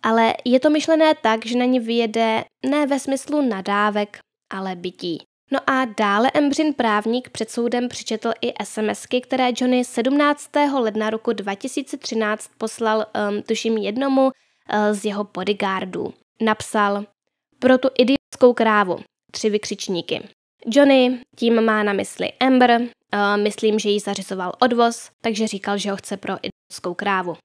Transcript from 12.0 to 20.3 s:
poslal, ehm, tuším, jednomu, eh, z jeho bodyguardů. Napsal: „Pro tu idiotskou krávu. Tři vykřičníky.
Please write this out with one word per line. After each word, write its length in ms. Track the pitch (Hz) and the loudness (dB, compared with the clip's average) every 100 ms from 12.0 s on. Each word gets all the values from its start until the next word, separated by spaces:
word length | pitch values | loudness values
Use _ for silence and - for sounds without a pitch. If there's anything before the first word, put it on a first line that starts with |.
| - 226 214 214 - _ | -6 -2 -2 -2 -8 _
poslal, 480 | 220 - 226 220 214 | -8 -2 0 0 -2
ehm, 280 | - 208 208 | -4 -4 -4
tuším, 360 | - 220 233 220 | -4 -2 0 -2
jednomu, 540 | 202 220 277 269 269 - _ _ - | -2 -2 0 2 2 0 _ _ -4
eh, 240 | 208 208 | 0 0
z 120 | 208 214 | 0 -4
jeho 180 | 202 | -4
bodyguardů. 920 | 202 - 185 202 196 190 185 180 - - _ _ | -6 -4 -4 -2 -2 -4 -6 -6 -8 -10 _ _
Napsal: 680 | 220 214 - 214 202 202 208 _ _ _ _ _ | 0 0 -2 0 0 -2 -6 _ _ _ _ _
„Pro 180 | 262 254 | 4 4
tu 120 | 269 - | 4 2
idiotskou 560 | 240 277 _ - 247 | 4 2 _ 4 4
krávu. 460 | 240 226 214 190 165 - _ _ | 6 2 2 0 -4 -10 _ _
Tři 180 | - 220 | -4 -2
vykřičníky. 800 | 208 - 196 - 180 - - 196 | -2 -4 -10 -4 -6 -4 -8 -8